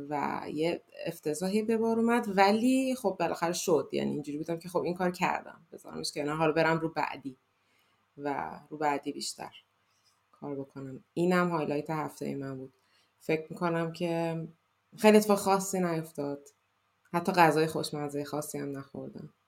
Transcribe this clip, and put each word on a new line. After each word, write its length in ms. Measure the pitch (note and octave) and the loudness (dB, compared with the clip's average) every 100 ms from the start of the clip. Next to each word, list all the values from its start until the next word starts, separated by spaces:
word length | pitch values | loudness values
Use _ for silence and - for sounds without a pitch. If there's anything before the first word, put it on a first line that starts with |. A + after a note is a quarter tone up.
| C#3+ | -4
و 320 | D3 C#3+ - - | -2 -2 -4 -6
یه 280 | D3 D#3+ - _ - - | -2 0 0 _ -12 -8
افتضاحی 560 | E3 D#3 D3+ F#3 G#3 | -6 -4 -2 0 0
به 160 | A3 A3+ | 2 2
بار 220 | A3+ A3+ | 2 2
اومد، 260 | A3+ A#3 G#3+ | 4 2 2
ولی 680 | F#3+ G3 A3 B3 C4 C4 B3+ | 4 6 6 4 4 2 0
خب 200 | G3 F#3 | -2 0
بالاخره 340 | E3+ E3 E3+ | -2 0 -2
شد. 360 | E3+ - D3+ - | -2 2 2 2
یعنی 200 | C#3 C#3 | -2 -2
اینجوری 260 | C#3+ D3+ D3 | -4 -6 -8
بودم 220 | E3 E3 | -6 -8
که 100 | F3 | -4
خب 100 | E3+ | -2
این 140 | D3+ | -2
کار 180 | F3+ F3+ | 0 -2
کردم، 500 | F3+ E3 D3 - - _ | 0 -2 -2 -6 -20 _
بذارمش 380 | - D3+ D#3 D3+ | -20 -14 -8 -8
کنار، 240 | D#3+ C#3+ D#3 | -4 -4 0
حالا 160 | D#3 | 2
برم 280 | D#3 D#3+ E3 | 4 4 2
رو 100 | D#3+ | 0
بعدی 480 | D#3 - C#3+ C#3 B2+ _ _ _ _ _ _ _ - | -4 -6 -6 -12 -16 _ _ _ _ _ _ _ -10
و 340 | C#3+ C#3 D#3+ - - | -6 -4 -6 -10 -14
رو 80 | D3+ | -4
بعدی 340 | D3+ C#3+ C#3+ | 0 0 -4
بیشتر 400 | C#3+ - - - - _ _ _ _ _ _ _ | -8 -8 -10 -12 -16 _ _ _ _ _ _ _
کار 240 | - C#3+ C#3 | -16 -10 -10
بکنم. 480 | C3+ C3+ C3+ C3 _ | -10 -12 -14 -14 _
اینم 360 | - F3 F3+ F3 | 0 2 4 2
هایلایت 400 | E3 D3+ D3 D3+ | 0 -2 -2 -2
هفتهٔ 460 | D#3 C#3+ - C#3+ C#3 | -4 -6 -8 -8 -6
من 220 | C3+ C3 | -8 -10
بود. 160 | C3 _ _ _ _ _ | -12 _ _ _ _ _
فکر 260 | - D#3+ - | -2 -2 -4
می‌کنم 440 | E3 F3 E3 E3 | -4 -2 0 -2
که 480 | E3 F3 E3 E3 E3 D#3+ - _ _ _ - | -2 -2 0 -2 -4 -8 -14 _ _ _ 4
خیلی 200 | G#3+ G#3+ | 8 8
اتفاق 220 | G#3 G3 | 8 2
خاصی 400 | G3 F#3+ F#3+ F#3 | 4 2 2 0
نیفتاد، 720 | F3+ D#3+ D#3+ - C#3+ C#3+ - _ _ _ _ _ _ | 0 0 -4 -6 -6 -6 -10 _ _ _ _ _ _
حتی 180 | F3 E3+ | -4 0
غذای 360 | F3+ D#3+ D3+ D#3 | 6 6 6 2
خوشمزهٔ 560 | D#3 D3 D3 D3 C#3+ | 0 -6 -6 -6 -6
خاصی 340 | C#3+ D3 D3 C#3+ | -6 -6 -6 -8
هم 200 | C#3+ C#3 | -8 -8
نخوردم 560 | C3+ C3+ C3+ C3 D3+ _ | -12 -12 -12 -14 -16 _